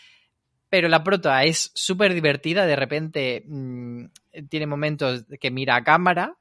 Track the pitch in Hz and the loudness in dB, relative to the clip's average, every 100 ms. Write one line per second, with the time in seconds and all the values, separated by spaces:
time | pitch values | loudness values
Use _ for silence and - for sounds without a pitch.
0 | _ _ _ _ _ _ - 190 165 160 | _ _ _ _ _ _ -2 2 4 2
1 | 165 196 156 135 151 160 - - - 185 | 2 0 2 2 2 0 -6 -6 -4 0
2 | 202 175 151 139 160 180 180 139 131 147 | 0 2 0 0 0 0 2 2 0 -4
3 | 160 156 127 120 147 143 131 123 120 120 | -4 -4 -4 -4 -8 -10 -10 -10 -10 -12
4 | 117 _ _ 160 143 156 147 143 151 147 | -16 _ _ -20 -10 -6 -4 -4 -4 -2
5 | 135 123 110 139 135 131 131 123 120 160 | -2 -4 -8 -6 -6 -2 2 2 6 4
6 | 180 175 226 - | 4 2 -2 -8